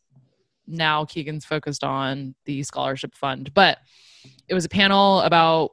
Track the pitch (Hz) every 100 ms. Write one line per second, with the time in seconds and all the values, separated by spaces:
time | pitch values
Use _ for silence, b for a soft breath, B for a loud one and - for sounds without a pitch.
0 | _ _ _ _ _ _ - 165 160 151
1 | 151 170 147 151 - 151 151 143 139 135
2 | 135 139 135 - - 139 139 139 135 135
3 | 123 - 139 131 135 196 175 - b b
4 | b b b b - 185 160 190 196 196
5 | 196 190 165 170 165 160 147